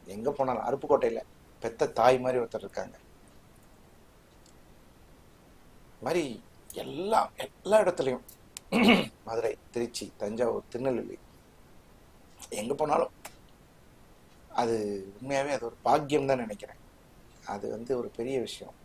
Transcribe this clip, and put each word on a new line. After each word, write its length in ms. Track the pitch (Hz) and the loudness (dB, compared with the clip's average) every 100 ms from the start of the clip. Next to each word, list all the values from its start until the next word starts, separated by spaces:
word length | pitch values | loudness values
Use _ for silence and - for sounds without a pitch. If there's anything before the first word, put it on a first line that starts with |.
| - | -12
எங்க 240 | 101 123 | -4 -4
போனாலும், 300 | 139 131 117 | 0 -2 0
அருப்புக்கோட்டையில 580 | 101 135 143 135 120 113 - - - - | -2 -4 2 2 4 -2 -10 -20 -20 -10
பெத்த 240 | 113 - 143 | -8 -2 0
தாய் 320 | - 117 131 | 6 6 6
மாதிரி 220 | 127 127 | 2 -2
ஒருத்தர் 260 | 117 110 - | -2 -6 -8
இருக்காங்க. 300 | - - - - - - - - - - - - - - - - - - - - - - - - - - - - - - - | -10 -10 -16 -20 -20 -20 -20 -20 -20 -20 -20 -20 -20 -20 -20 -20 -20 -20 -20 -20 -20 -20 -20 -20 -20 -20 -20 -20 -20 -20 -20
இது 200 | - - | -20 -8
மாதிரி 200 | 120 175 143 107 - - - | -2 0 -2 -8 -16 -20 -14
எல்லா, 460 | - 117 139 196 220 - - | -10 -8 -6 2 2 2 -6
எல்லா 440 | 131 - 180 214 | -12 -8 4 4
இடத்துலயும், 440 | 185 175 131 123 - - - - - | 4 2 -2 -2 -8 -20 -18 -18 -2
<clears throat> 420 | 220 226 196 - - | 4 6 6 4 -10
மதுரை, 340 | 110 113 113 - - | -6 -2 -2 -4 -8
திருச்சி, 420 | 120 117 - 101 - | -4 -4 -6 -12 -8
தஞ்சாவூர், 540 | 104 113 117 104 - | -6 0 0 -2 -6
திருநெல்வேலி, 480 | 120 135 117 98 - - - - - - - - - - - - - - | -4 -2 -2 -6 -14 -20 -20 -20 -20 -20 -20 -20 -20 -20 -20 -20 -20 -12
எங்க 240 | 104 113 | -8 -6
போனாலும் 380 | 143 151 160 - - - - - - - - - - - - - - - | -2 2 2 0 -6 -20 -20 -20 -20 -20 -20 -20 -20 -20 -20 -20 -20 -6
அது 260 | - 120 113 104 101 95 | -2 0 0 0 -4 -8
உண்மையாவே 400 | - 131 139 139 | -12 -2 0 0
அது 120 | 131 | -2
ஒரு 120 | 117 - | -4 -2
பாக்கியம் 440 | 117 143 143 147 135 | 2 2 4 0 2
தான் 180 | 131 | 0
நினைக்கிறேன். 360 | 110 104 - - - - - - - - - | -2 -10 -14 -20 -20 -20 -20 -20 -20 -18 -10
அது 240 | 104 107 | -6 -6
வந்து 280 | 113 120 127 | -6 -4 -4
ஒரு 100 | 110 | -4
பெரிய 320 | - 120 135 | -6 -2 -2
விஷயம். 360 | 107 - - - | -4 -8 -16 -20